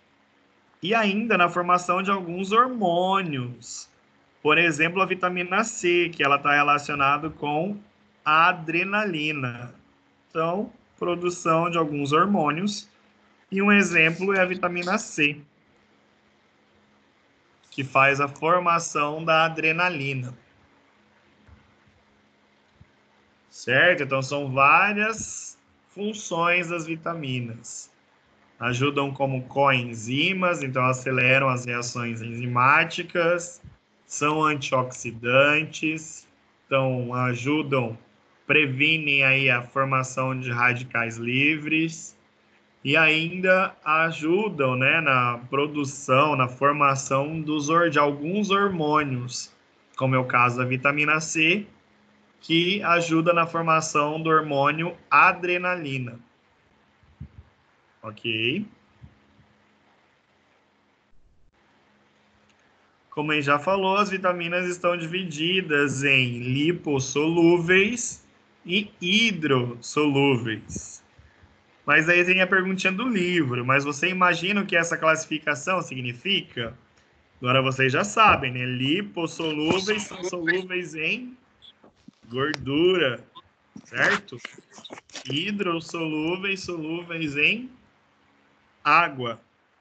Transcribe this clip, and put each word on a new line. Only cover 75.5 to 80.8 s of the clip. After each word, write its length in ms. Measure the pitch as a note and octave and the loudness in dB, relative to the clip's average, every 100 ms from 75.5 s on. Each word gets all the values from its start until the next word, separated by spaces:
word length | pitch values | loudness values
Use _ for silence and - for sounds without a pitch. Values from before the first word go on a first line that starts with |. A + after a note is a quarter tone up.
| C#3+ F3+ F#3 | -6 -2 -4
significa? 920 | - C3 B2 A#2+ F#3 F#3+ - - A#2 - _ _ _ _ _ _ | -4 -8 -10 -10 -4 -4 -4 -8 -10 -10 _ _ _ _ _ _
Agora 220 | B2+ C3 | 0 2
vocês 320 | C3 B2+ C3 | 2 0 0
já 100 | C#3+ | 2
sabem, 480 | G3+ A#3 G#3+ D#3+ C3 | -2 4 6 4 0
né? 140 | B2 B2 | -6 -6
Lipossolúveis 1400 | B2 C3+ F3 G3+ - E3 - D#3+ D3+ D#3 F#3 F#3+ G#3+ | -4 -2 -2 -4 -6 -8 -6 -6 -2 0 0 0 -4
são 200 | G3+ F#3+ | -4 -10
solúveis 720 | F3+ F3+ E3 F#3 F#3 F3+ | -8 -6 -2 -2 -2 -6